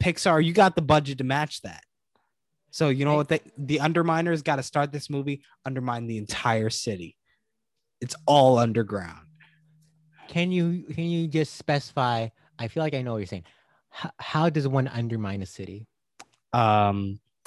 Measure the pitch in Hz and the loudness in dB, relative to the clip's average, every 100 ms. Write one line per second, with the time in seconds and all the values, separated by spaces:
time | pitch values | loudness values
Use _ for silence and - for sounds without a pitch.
0 | 180 165 196 160 156 180 190 175 143 151 | -2 2 2 4 4 6 6 4 4 4
1 | 139 135 131 139 151 - 101 82 - _ | 2 -4 -2 -2 -2 -8 -14 -16 -20 _
2 | _ _ _ _ _ _ _ - 156 135 | _ _ _ _ _ _ _ -2 0 2
3 | 139 151 147 160 - - 135 147 151 170 | 2 2 2 -2 -2 -10 -4 0 2 2
4 | 165 165 170 165 147 143 123 - 147 143 | 2 2 0 0 0 -2 -2 -2 -2 -4
5 | - 143 139 139 _ _ 135 131 127 117 | -6 -6 -4 -8 _ _ -8 -6 -4 -6
6 | 117 110 104 - 123 113 110 - - 98 | -6 -8 -8 -4 0 0 0 -2 -6 -6
7 | 85 - _ _ _ _ _ _ _ _ | -10 -18 _ _ _ _ _ _ _ _
8 | 127 - - 147 131 123 117 110 101 101 | -14 -6 2 6 8 6 4 2 -2 -6
9 | 87 - - _ - _ _ _ _ _ | -8 -14 -20 _ -20 _ _ _ _ _
10 | _ _ - 170 180 180 170 175 - 151 | _ _ -6 -2 0 2 0 -2 -6 -6
11 | 170 170 165 156 151 - - 143 - - | -2 -2 0 0 -2 -4 -2 -2 -2 0
12 | 123 117 113 - _ - 117 165 156 139 | 0 0 -4 -8 _ -10 -6 -4 -2 -4
13 | 123 113 92 92 85 _ _ _ _ - | -4 -6 -6 -10 -14 _ _ _ _ -12
14 | - - - 156 165 156 139 135 131 120 | -12 -12 -4 2 2 2 0 0 0 -2
15 | 117 113 101 98 92 - 92 98 110 _ | -4 -2 -4 -6 -8 -10 -14 -14 -18 _
16 | _ - - _ _ 120 113 107 101 101 | _ -20 -20 _ _ 2 4 4 4 0
17 | 98 98 _ _ | -4 -6 _ _